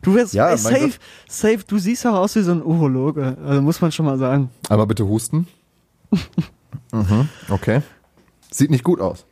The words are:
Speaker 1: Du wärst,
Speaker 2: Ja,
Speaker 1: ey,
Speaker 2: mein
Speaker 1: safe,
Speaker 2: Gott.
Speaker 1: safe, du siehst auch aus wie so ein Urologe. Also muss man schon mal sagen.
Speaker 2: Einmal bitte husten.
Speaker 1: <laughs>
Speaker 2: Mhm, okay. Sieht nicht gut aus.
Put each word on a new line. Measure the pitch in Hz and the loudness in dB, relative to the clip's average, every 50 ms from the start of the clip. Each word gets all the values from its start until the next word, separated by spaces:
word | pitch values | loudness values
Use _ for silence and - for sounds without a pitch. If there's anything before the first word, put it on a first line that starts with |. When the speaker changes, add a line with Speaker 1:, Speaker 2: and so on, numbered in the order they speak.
Speaker 1:
Du | - 185 190 | 2 4 2
wärst, | 233 247 - - | 2 2 2 2
Speaker 2:
Ja, | 101 120 170 | 2 2 2
Speaker 1:
ey, | 170 | 2
Speaker 2:
mein | - 107 - 240 | 0 0 0 2
Speaker 1:
safe, | 269 302 294 | 2 2 0
Speaker 2:
Gott. | - - - - - - - _ | -2 -6 -16 -20 -20 -20 -20 _
Speaker 1:
safe, | - - - 269 277 220 190 | -8 -2 0 0 0 0 -2
du | - 202 208 | -4 -4 -2
siehst | 175 196 240 - - | 0 -2 -4 -2 0
auch | 247 220 | 0 2
aus | 190 185 208 - | 2 0 0 0
wie | 220 202 | 0 2
so | 175 175 | 2 0
ein | 165 147 | 0 0
Urologe. | 165 156 170 156 139 127 131 131 147 151 151 139 131 131 143 151 | 0 0 2 2 2 2 0 0 -2 -2 -2 -4 -4 -4 -6 -4
Also | 143 139 139 139 | -2 0 2 2
muss | 147 170 - | 2 2 2
man | 185 165 | 0 -2
schon | 156 - 160 | 0 0 -2
mal | 147 135 | -2 0
sagen. | 131 131 127 131 143 135 127 - _ - - | 0 0 0 2 0 0 -2 -6 _ -4 0
Speaker 2:
Einmal | 104 107 107 | 2 2 2
bitte | 104 110 101 110 | 2 0 -2 0
husten. | 98 104 113 117 - - 156 175 170 _ _ _ _ _ _ _ _ _ _ _ _ | 0 0 -2 -2 -2 -4 -4 -4 -4 _ _ _ _ _ _ _ _ _ _ _ _
Speaker 1:
<laughs> | - 175 - - - - - - _ _ _ _ - - - _ - | -2 -2 -2 -6 -6 -6 -6 -6 _ _ _ _ -18 -18 -16 _ -4
Speaker 2:
Mhm, | 113 107 92 104 110 135 151 - - - - | -4 0 2 2 2 0 0 -4 -14 -8 -4
okay. | 101 95 - - 107 131 147 - - _ _ _ _ _ _ _ _ _ _ _ | -4 -2 0 0 0 0 -2 -4 -14 _ _ _ _ _ _ _ _ _ _ _
Sieht | - - 139 147 | -2 -2 0 2
nicht | 156 127 120 | 2 0 2
gut | 175 180 - | 0 0 0
aus. | 95 92 76 - - _ | 0 -4 -4 -6 -16 _